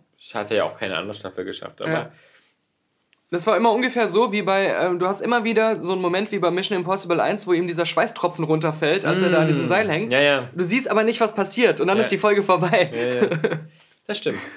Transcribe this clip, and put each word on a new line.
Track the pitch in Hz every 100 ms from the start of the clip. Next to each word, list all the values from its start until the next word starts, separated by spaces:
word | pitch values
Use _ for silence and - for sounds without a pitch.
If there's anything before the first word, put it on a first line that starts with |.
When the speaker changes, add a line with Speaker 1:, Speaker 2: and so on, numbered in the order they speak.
| _ _
Speaker 1:
das | - 113
hatte | 104
ja | 107
auch | 78 -
keine | 101 85
andere | 98 101
Staffel | 95 -
geschafft, | 92 - - -
aber | 160
Speaker 2:
Ja. | 160 160 _ _ _ _ _ _ _ _ _ _ _ -
Das | 170 190
war | 190
immer | 233
ungefähr | 220 254 240 202
so | 185 240
wie | 208
bei, | 190 196 190 92
ähm, | 175 175
du | 185
hast | 196
immer | - 240
wieder | 220 214 220 208
so | 165
einen | 190
Moment | 180 180 214
wie | 202
bei | 170
Mission | 175 190 190
Impossible | 175 190 175 170
eins, | 117 202 185
wo |
ihm | 170 175
dieser | 165 165
Schweißtropfen | - 160 - 175 170
runterfällt, | 156 160 160 156 151 185
als | 180 185
er | 180
da | 165
an | 160
diesem | 151
Speaker 1:
Mm. | 160
Speaker 2:
Seil | 185 214
hängt. | 160 226
Speaker 1:
Ja, | 131
ja. | 143 139 127
Speaker 2:
Du | 160
siehst | 175 240 254
aber | 208
nicht, | 220 226
was | 220
passiert | 208 196 - 226 156
und | 165
dann | 202
Speaker 1:
Ja. |
Speaker 2:
ist | -
die | 190
Folge | 214 202
vorbei. | 202 180 165 196 170
Speaker 1:
Ja, | 117 123 123
ja. | - 170 185 160 - _ _ _ -
Das | 202
stimmt. | 151 104 -